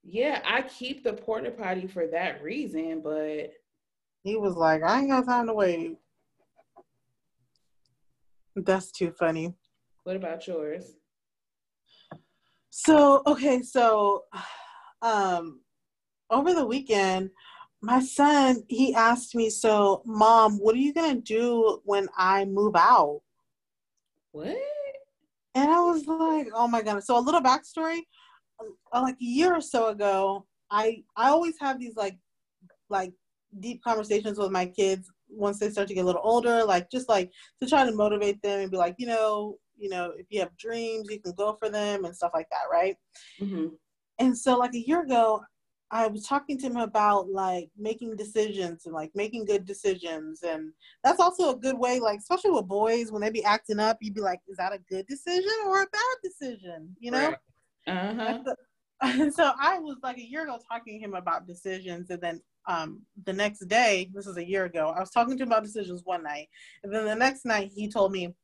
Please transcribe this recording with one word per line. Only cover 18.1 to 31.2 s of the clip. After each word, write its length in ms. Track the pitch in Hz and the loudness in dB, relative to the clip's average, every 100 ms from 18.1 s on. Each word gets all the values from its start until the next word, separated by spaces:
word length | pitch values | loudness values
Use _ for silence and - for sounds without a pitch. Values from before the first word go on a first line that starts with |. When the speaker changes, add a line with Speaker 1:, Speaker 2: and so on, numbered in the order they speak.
| - 285 294 262 240 - | 4 6 6 6 2 0
Speaker 2:
he 260 | 262 262 233 | 2 2 6
asked 400 | 226 240 - 233 | 4 4 -2 -2
me, 140 | 226 | 0
"So, 520 | - 226 214 202 190 233 | 2 4 6 4 2 -2
Mom, 520 | 214 214 226 220 208 | 4 8 8 8 6
what 160 | 208 240 | 4 4
are 40 | |
you 140 | 285 | 2
gonna 220 | 302 330 247 | 2 0 0
do 600 | - 220 240 233 220 - 202 | -2 0 2 4 2 2 0
when 220 | 202 190 - | 0 0 0
I 280 | 185 196 196 | 2 2 2
move 300 | 196 208 180 | 2 4 6
out?" 460 | 190 240 147 147 _ _ _ _ _ _ _ _ _ _ _ | 8 8 6 0 _ _ _ _ _ _ _ _ _ _ _
Speaker 1:
What? 260 | 151 180 440 571 587 554 539 _ _ _ _ _ 254 | -12 -8 -6 -6 -8 -10 -12 _ _ _ _ _ 0
Speaker 2:
And 140 | 285 | 4
I 80 | 339 | 4
was 240 | 349 320 285 | 4 0 -2
like, 400 | 320 320 311 240 | -2 0 0 -2
"Oh 140 | 220 240 | -2 0
my 140 | 233 | 0
goodness." 240 | 214 202 196 | 0 -4 2
So 100 | 240 | 2
a 20 | |
little 220 | 247 330 | 4 2
backstory, 580 | 254 285 - - 320 339 330 _ _ _ _ _ 220 - _ | 4 2 -2 -6 -4 -4 -8 _ _ _ _ _ -18 -20 _
uh, 80 | 240 | -2
like, 140 | 262 254 | -2 -4
a 40 | 240 | -4
year 280 | 254 359 339 | 2 2 2
or 60 | |
so 260 | - 233 226 | 0 0 0
ago, 560 | 208 202 190 190 196 - _ _ | 0 0 2 0 -2 -10 _ _
I, 320 | 208 220 233 - | 0 0 -2 -12
I 140 | - | 2